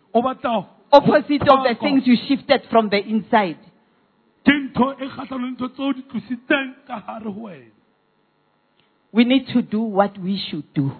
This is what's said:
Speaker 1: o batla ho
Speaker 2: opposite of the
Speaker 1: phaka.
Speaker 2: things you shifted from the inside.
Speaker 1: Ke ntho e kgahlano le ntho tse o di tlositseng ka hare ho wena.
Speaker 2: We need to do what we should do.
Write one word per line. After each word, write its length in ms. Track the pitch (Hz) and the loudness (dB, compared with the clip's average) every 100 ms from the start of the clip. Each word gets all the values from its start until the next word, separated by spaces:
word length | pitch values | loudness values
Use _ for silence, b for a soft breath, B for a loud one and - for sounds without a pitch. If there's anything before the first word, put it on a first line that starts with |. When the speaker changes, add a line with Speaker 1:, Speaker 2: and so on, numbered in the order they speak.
| _ | _
Speaker 1:
o 80 | 226 | -2
batla 280 | 254 262 269 226 | -2 -2 -4 -4
ho 60 | 170 _ _ | -6 _ _
Speaker 2:
opposite 500 | 285 294 330 240 285 | 6 6 4 2 0
of 220 | - 269 | 4 4
the 100 | 262 233 | 2 -2
Speaker 1:
phaka. 40 | |
Speaker 2:
things 220 | 294 269 240 | 0 2 4
you 100 | 240 - | 2 2
shifted 340 | 269 - 254 - | -4 0 0 2
from 200 | 233 220 | 2 2
the 80 | 202 | 0
inside. 580 | 202 220 175 233 190 147 _ _ _ _ _ _ _ _ - | -2 -4 0 0 0 -4 _ _ _ _ _ _ _ _ 0
Speaker 1:
Ke 80 | |
ntho 400 | 294 262 - 254 269 | 0 -2 -2 -2 -2
e 60 | 262 | -12
kgahlano 320 | - 285 262 | -12 -12 -10
le 100 | 247 254 | -8 -8
ntho 140 | 254 | -10
tse 80 | 247 | -6
o 100 | 277 | -6
di 100 | 262 | -6
tlositseng 720 | 254 226 - 247 - 294 262 262 - | -8 -10 -8 -8 -2 -2 -4 -12 -16
ka 140 | 233 190 | -14 -12
hare 160 | 226 214 | -12 -12
ho 100 | 196 226 | -12 -14
wena. 240 | 156 117 101 _ _ _ _ _ _ _ _ _ _ _ _ _ | -18 -20 _ _ _ _ _ _ _ _ _ _ _ _ _ _
Speaker 2:
We 120 | 202 | 0
need 240 | 240 269 262 | 2 2 0
to 80 | 247 | -2
do 180 | - 208 | -2 -4
what 360 | 226 190 202 196 | -2 0 0 -2
we 180 | 180 196 | -8 -6
should 340 | - 165 143 | -8 -10 -8
do. 180 | - 135 - | -4 -4 -4